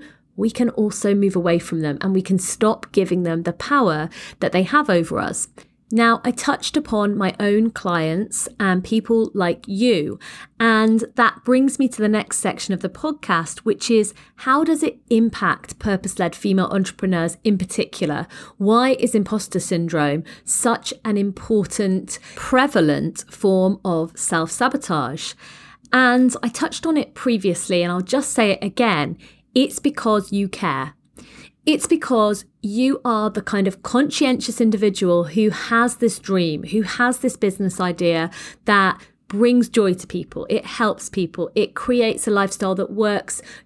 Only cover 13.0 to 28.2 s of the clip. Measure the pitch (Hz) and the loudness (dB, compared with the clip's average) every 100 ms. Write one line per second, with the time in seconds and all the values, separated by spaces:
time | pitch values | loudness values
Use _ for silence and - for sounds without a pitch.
13 | 311 302 - 170 156 - 220 208 - 226 | -6 -4 -2 -2 -2 -6 -4 -2 2 2
14 | 208 - - - 262 285 320 302 311 - | 2 -4 -20 -8 0 2 2 0 -2 -4
15 | - 226 226 - 185 - - - 220 190 | 0 2 2 0 -2 -2 -8 -6 -2 -2
16 | 190 - 170 - 208 190 180 196 185 - | -2 -2 -4 -2 0 2 2 0 -2 -2
17 | 190 175 170 - 226 190 180 - - - | -2 0 -2 -2 0 0 -2 -4 -4 -4
18 | 160 143 - - - - 202 233 262 254 | -4 -4 -8 -14 -16 -2 2 4 4 2
19 | 226 220 196 214 - 180 - 170 170 165 | 2 0 0 -4 -4 -4 -2 -2 0 0
20 | 147 151 - - - - 240 226 - - | 0 -2 -6 -12 -6 -2 0 -2 -6 -8
21 | 220 208 202 190 - 220 180 - 196 185 | -2 0 -2 -4 0 0 0 -2 0 0
22 | 185 - - - - 254 285 208 156 143 | -4 -14 -14 -12 0 2 4 4 2 2
23 | 160 - - - 202 185 185 202 190 165 | -2 -6 -14 -2 2 4 2 0 -2 -2
24 | 165 - - 165 160 - 254 269 - 156 | -4 -6 -2 -2 -2 -2 -2 -2 -2 -4
25 | 127 160 - - - - - - - 254 | -4 -6 -10 -14 -20 -20 -20 -20 -6 0
26 | 247 247 254 247 233 - 320 - 330 311 | 2 4 2 0 -6 -4 -6 -4 -2 -2
27 | - - 262 220 190 170 - 175 175 175 | -4 -6 -2 0 0 -2 -2 -2 0 -2
28 | 185 269 | -2 -2